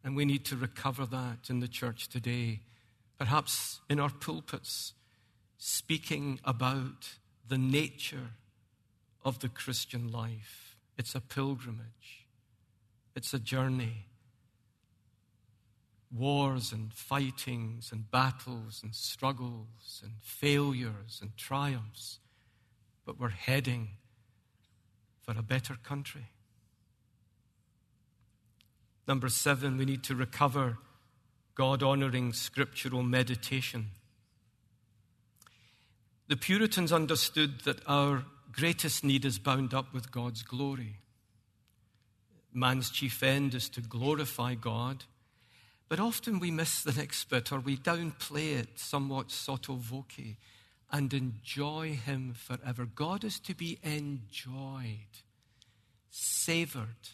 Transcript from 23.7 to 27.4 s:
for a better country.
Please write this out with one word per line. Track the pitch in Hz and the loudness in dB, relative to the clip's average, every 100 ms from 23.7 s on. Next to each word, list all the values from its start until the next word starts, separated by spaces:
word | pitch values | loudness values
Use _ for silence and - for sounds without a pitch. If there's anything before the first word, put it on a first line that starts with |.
| 123 107 98 _ _ _ _ _ _ _ _ _ _ _ _ | -2 -4 -10 _ _ _ _ _ _ _ _ _ _ _ _
for | - 110 | -6 -4
a | |
better | 107 131 - 117 | 2 0 0 -10
country. | - 143 139 - 113 _ _ _ _ _ _ _ _ _ _ _ | -6 -6 -6 -12 -16 _ _ _ _ _ _ _ _ _ _ _